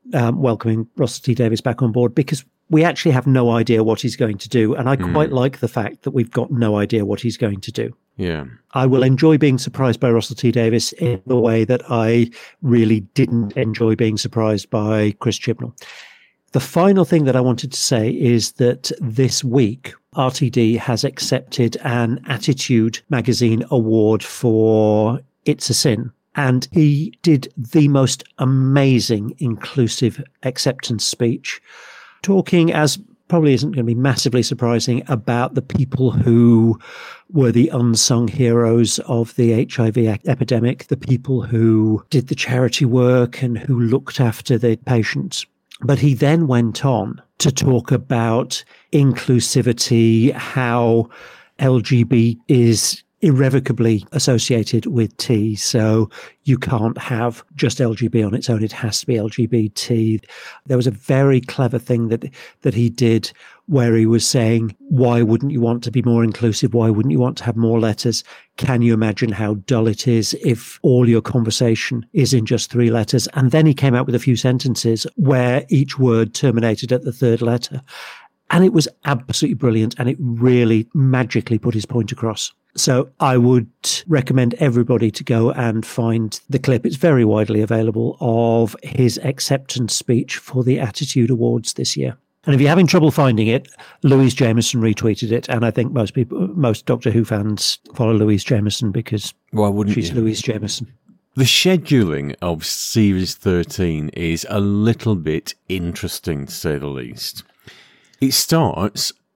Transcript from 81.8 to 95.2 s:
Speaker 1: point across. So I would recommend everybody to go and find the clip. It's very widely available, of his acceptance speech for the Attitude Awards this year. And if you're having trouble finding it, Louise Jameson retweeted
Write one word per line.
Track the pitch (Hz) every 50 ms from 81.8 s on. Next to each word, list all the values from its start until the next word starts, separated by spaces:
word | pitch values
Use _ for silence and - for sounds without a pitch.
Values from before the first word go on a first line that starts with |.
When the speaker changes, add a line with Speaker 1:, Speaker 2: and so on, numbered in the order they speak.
| 101
Speaker 1:
point | - - 123 110 101 -
across. | - - 113 107 - - - - _ _ _ _ -
So | - 165 131 123 135 135 _ _
I | - 139 127 123
would | 120 123 127 123 120 - _ _ - - - - - -
recommend | 160 143 135 - 135 131 127 120 170
everybody | - 160 143 117 120 120 120 123 113 113 110
to | 104 - -
go | - 123 113 113 120
and | - - 123 117 107 113 110
find | - - - 117 113 113 117 113 107 - - _ _
the | 135 135
clip. | 135 - 131 117 -
It's | - -
very | 135 - 175 147 127 117
widely | 107 107 107 107 - 110 107
available, | 107 104 117 110 110 110 107 110 117 120 - -
of | - 123 113 113 117 117 113 117 117 104 - - -
his | - - - 127 120 113 - -
acceptance | 131 135 135 - - 139 135 135 - - 123 123 107 -
speech | - - - 123 113 - - - -
for | - - - 127 123
the | 127 131 -
Attitude | 147 113 98 - 151 131 - 135 117 113
Awards | 131 113 117 117 120 120 117 - -
this | - 135 - - 151
year. | 135 127 117 - _ _ _ _ _
And | - 139
if | 131
you're | 139 143
having | 156 185 185 151
trouble | - 185 156 156
finding | 135 - 147 131 120 107 110 110
it, | 113 135 135 _ _ _ - - - _ -
Louise | 143 139 135 135 127 131
Jameson | - 135 117 113 117 110 - - 123
retweeted | 110 113 104 - - 113 104 -